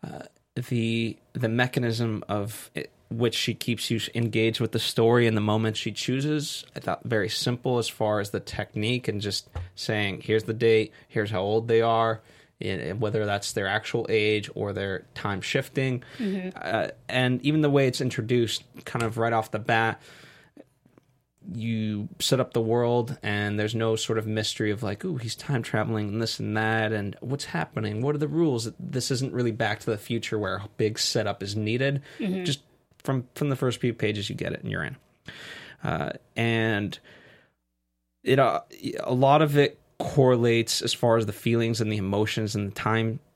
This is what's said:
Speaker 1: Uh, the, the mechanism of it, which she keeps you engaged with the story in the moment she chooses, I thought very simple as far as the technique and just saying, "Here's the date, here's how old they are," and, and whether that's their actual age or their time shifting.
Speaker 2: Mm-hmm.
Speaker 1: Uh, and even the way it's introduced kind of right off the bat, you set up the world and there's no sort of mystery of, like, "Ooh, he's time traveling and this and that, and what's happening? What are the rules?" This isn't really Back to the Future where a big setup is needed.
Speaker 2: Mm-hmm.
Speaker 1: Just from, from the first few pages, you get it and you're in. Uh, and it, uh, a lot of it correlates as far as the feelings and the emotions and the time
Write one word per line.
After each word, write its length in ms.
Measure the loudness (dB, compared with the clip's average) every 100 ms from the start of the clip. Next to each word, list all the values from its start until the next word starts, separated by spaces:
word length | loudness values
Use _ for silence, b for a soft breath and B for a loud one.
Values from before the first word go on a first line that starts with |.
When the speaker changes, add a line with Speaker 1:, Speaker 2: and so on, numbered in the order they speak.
Speaker 1:
Uh, 200 | -12 -12 -16 _ _ -10
the, 600 | -4 0 0 0 -2 -6 _
the 160 | -4 0
mechanism 720 | 2 2 2 0 0 0 -2 -4
of 440 | -4 -4 -8 -12
it, 180 | -10 -10 _ _
which 260 | 0 0 0
she 180 | -4
keeps 380 | -4 -2 -4 -2
you 80 | -2 -2 -2
engaged 440 | -2 2 2 2
with 120 | -2
the 80 | 0
story 480 | -2 4 6 6 6
in 80 | 4
the 60 |
moment 360 | 2 2 2 -2
she 140 | -6
chooses, 760 | -6 -4 -2 0 -2 -4 -8 -10 -10
I 40 |
thought 240 | -6 -6
very 260 | 0 0 0
simple 480 | 0 -2 0 0 0
as 100 | 0
far 320 | 0 0 0
as 120 | 0
the 80 | -6
technique 680 | -6 -8 -6 -2 -2 -2 -2
and 140 | -4
just 260 | -2 -4 -6 B -10 -10
saying, 460 | -2 0 0 -2 0
"Here's 180 | 0
the 100 | 0
date, 380 | 2 6 6 4 B B
here's 240 | -4 -2
how 80 | 0
old 300 | 0 0 4
they 120 | 4
are," 400 | 4 4 2 0 b b b _
and, 220 | -6 -4
and 180 | -4 -2
whether 260 | -2 0 0
that's 280 | -2 -2
their 140 | -2 0
actual 400 | 0 -2 -4 2
age 400 | 2 4 2 -2 -6
or 180 | -4
their 320 | -2 -4 -4 -8 -6
time 240 | -4 -4
shifting. 640 | -2 -2 -2 -2 -2 -2 -6 -6
Speaker 2:
Mm-hmm. 320 | -4 -4 -6 -8
Speaker 1:
Uh, 280 | -4 -2 -2 -6 -6
and 340 | 0 2 2
even 180 | 2 4
the 80 | 4
way 180 | 6 4
it's 140 | 2
introduced 640 | -2 -2 0 2 2 -2 -8 -18
kind 200 | -8 -4
of 140 | -2 0
right 140 | 2
off 200 | 2 0
the 80 | -4
bat, 420 | 2 2 2 -2 B B B B B -20 -20 _ _ _ _ _ _ _ -12
you 560 | -8 -4 -2 -2 -2 -6 -4
set 220 | 0 2
up 100 | 2
the 80 | 0
world 580 | 2 2 4 2 0 -4
and 340 | -2 0 0 0
there's 160 | -2
no 220 | 0 0 0
sort 220 | 0 -2
of 100 | 0
mystery 420 | -2 -2 -2 -2
of, 140 | 0
like, 220 | -4 -4 -4
"Ooh, 100 | -6
he's 180 | -6
time 300 | -8 -4 -4
traveling 460 | -2 -2 0 -2 -2
and 120 | -2
this 200 | -4 -4
and 160 | -4 -2
that, 340 | 0 0 0
and 240 | -2 -4 -8
what's 240 | -6 -6 -4
happening? 560 | -6 -4 -4 -4 -2
What 140 | -2 0
are 40 |
the 80 | -2
rules?" 420 | 2 2 2 -2 -8
This 340 | -6 -4 -2
isn't 200 | -2 0
really 200 | 0 0
Back 260 | 0 0 0
to 120 | -2
the 60 | -4
Future 400 | -2 -4 -2 -2
where 200 | -2 -4
a 120 | -8 _
big 240 | 0 2
setup 420 | 0 0 0 -4
is 140 | -4 -2
needed. 460 | 0 0 0 0 B B
Speaker 2:
Mm-hmm. 240 | -4 -2
Speaker 1:
Just 160 | -2 -4 _ _ _ _
from, 220 | -2 -2 -2 -4
from 120 | -2
the 80 | 2
first 240 | 0 0
few 140 | -2
pages, 360 | 0 0 0 -4
you 60 | -4
get 160 | -4
it 120 | -4
and 60 | -6
you're 140 | -4
in. 140 | -6 -8 _ _ -20 B B B B B
Uh, 280 | -4 -4 -4 -8 _ -2
and 640 | 0 2 2 0 -2 -6 B B B B B B _ _ _ _ _ _ 2
it, 120 | 4
uh, 220 | 6 2 -4 -10 -8 -6
a 120 | -2
lot 280 | 4 6 6
of 160 | 6 6
it 220 | 4 2 _ _
correlates 840 | -2 6 6 8 6 4 2 -2
as 120 | -2
far 220 | 0 4 4
as 100 | 2
the 60 |
feelings 480 | -2 2 2 2 0
and 100 | 0
the 60 | 0
emotions 580 | 0 2 0 0 -2
and 160 | -2 -4
the 60 | -2
time 460 | 0 2 0 -4 _